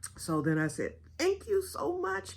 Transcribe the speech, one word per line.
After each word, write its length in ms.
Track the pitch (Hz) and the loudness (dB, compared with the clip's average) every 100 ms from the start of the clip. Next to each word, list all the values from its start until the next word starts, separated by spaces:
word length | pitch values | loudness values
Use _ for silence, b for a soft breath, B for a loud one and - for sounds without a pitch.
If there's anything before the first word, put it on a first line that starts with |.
| - - | -14 -12
So 240 | - 160 | -2 2
then 160 | 151 156 | 4 4
I 100 | 156 | 2
said, 260 | 147 101 - - - | 0 -4 -6 -20 0
Thank 300 | 349 392 - | 2 2 2
you 140 | 392 | 0
so 360 | 370 - - 359 | 0 -4 -2 0
much. 360 | 359 381 392 | -2 -2 -6